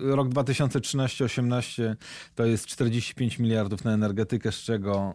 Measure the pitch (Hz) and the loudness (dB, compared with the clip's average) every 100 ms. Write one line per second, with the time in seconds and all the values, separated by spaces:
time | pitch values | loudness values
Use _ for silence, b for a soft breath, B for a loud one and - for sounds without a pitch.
0 | 135 135 131 131 131 131 139 139 - 139 | 2 2 2 0 0 0 2 0 -2 0
1 | 127 - 127 - 120 123 117 - 113 107 | -2 0 -2 0 0 0 -2 -2 -2 -4
2 | B B B - 117 110 - - 120 117 | B B B 0 2 2 -2 0 0 2
3 | - - 120 - 117 110 101 101 117 107 | -2 -2 -2 0 2 2 0 -2 0 2
4 | 107 101 107 117 113 - - 110 98 101 | 2 0 0 0 -2 -4 -2 -2 0 0
5 | 98 | -2